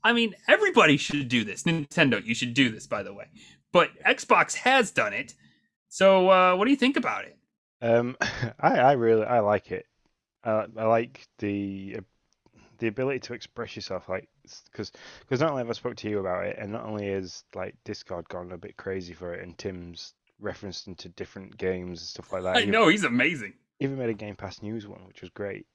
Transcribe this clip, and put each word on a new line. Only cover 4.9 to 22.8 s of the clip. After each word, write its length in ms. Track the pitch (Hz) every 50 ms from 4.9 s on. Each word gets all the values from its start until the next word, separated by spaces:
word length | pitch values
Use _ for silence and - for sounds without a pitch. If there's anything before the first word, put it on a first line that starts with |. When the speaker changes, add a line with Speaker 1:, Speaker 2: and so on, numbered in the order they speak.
Speaker 1:
done 220 | - - 117 104 101
it. 220 | 110 - - - _ _ _ _ _ _ _ _ _ _ _
So, 400 | - - 190 196 190 190 180 185
uh, 240 | 190 185 180 185 185 185
what 80 | 202
do 60 | 254
you 60 | 285 277
think 200 | 247 254 277 320
about 280 | 240 131 107 98 -
it? 140 | - - _ _ _ _ _ _ _ _ _
Speaker 2:
Um, 340 | 120 117 113 120 120 123 131 -
<laughs> 40 |
I, 560 | - - - - - 117 110 _ - 160 - 180
I 120 | 123 135 147
really, 320 | 127 117 113 113 110 107
I 140 | 110 123 120
like 320 | 107 104 104 101 _ -
it. 160 | 92 92 - _ _ _ _ _ _ _ _ _ _ _ _
Uh, 240 | 117 110 110 107 107 113 110
I 80 | 113
like 420 | 110 113 117 120 123 135 - - _ _ _
the, 580 | - 104 101 101 101 98 98 98 98 98 110 110
uh, 20 | 98 _ _ _ _ _ _ _ _ _ _ _ _ _ _ _
the 80 | 117 113
ability 320 | 104 - 131 135 139 127
to 120 | - - 120
express 420 | 110 - - _ - 117 104 -
yourself, 340 | 117 98 - 95 90 - -
like, 200 | 92 95 - _ _ _ _
s-, 180 | - - - _ _ _
'cause, 180 | - 107 - _ - - - - - - _
'cause 120 | 135 123
not 100 | 147 165
only 100 | 143 131
have 80 | 120 117
I 40 | 117
spoke 240 | - - 123 117 -
to 120 | - 107
you 100 | 104 104
about 260 | 95 92 90 90 92 95
it, 100 | - -
and 120 | 107 98
not 140 | 104 117 117
only 220 | 110 107 104 101 101
is, 380 | 98 98 95 90 - - _ _ -
like, 200 | 95 92 92 - _ _
Discord 440 | - 104 - - - 92 87 82 _
gone 220 | - 92 90 90
a 60 | 92 85
bit 200 | - 87 - -
crazy 360 | - 98 95 95 90 87 87
for 200 | 85 90 87 87
it, 100 | 87 92
and 140 | 90 82 -
Tim's 580 | - 101 92 90 87 87 85 82 - - _ _ _ _ _ _
referenced 480 | 101 107 - - - 98 87 - - -
into 220 | 90 - - 90
different 480 | 85 - 95 - - 101 95 92 - -
games 440 | 95 92 92 90 90 90 90 82
and 60 | 82 -
stuff 240 | - - 87 _ -
like 100 | 92 90
that. 180 | 92 - -
Speaker 1:
I 40 | 107
Speaker 2:
Even, 120 | 202 202
Speaker 1:
know, 100 | 226